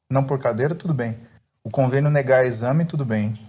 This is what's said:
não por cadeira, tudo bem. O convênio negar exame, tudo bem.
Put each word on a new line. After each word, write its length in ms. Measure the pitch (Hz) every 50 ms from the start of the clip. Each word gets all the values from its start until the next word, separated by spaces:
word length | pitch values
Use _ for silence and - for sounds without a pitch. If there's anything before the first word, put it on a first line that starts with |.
| _ -
não 120 | - 135 135
por 160 | 135 143 135
cadeira, 340 | - 123 117 110 127 156 170
tudo 200 | 170 - 180 156
bem. 260 | 123 120 113 110 - - - _ _ _ _ _ _ -
O 60 | 107
convênio 400 | - - 131 127 127 139 143 147
negar 360 | 147 143 135 123 131 131 127
exame, 380 | 127 117 110 117 123 135 160 170
tudo 220 | 165 - 151 139
bem. 340 | 117 110 107 104 107 110 107 -